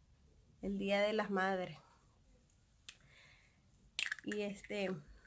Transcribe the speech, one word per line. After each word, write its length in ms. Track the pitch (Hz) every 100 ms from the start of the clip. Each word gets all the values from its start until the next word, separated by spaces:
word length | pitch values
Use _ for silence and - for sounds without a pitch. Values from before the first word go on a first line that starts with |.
| - - - - - -
el 160 | 190 196
Día 240 | 196 202
de 140 | 208
las 160 | 214 208
Madres. 480 | 196 190 190 180 151 - - - _ - - _ _ _ _ - - - - - - - _ _ _ - - - -
Y, 180 | - 208
este, 480 | 208 202 - 208 190 160 - -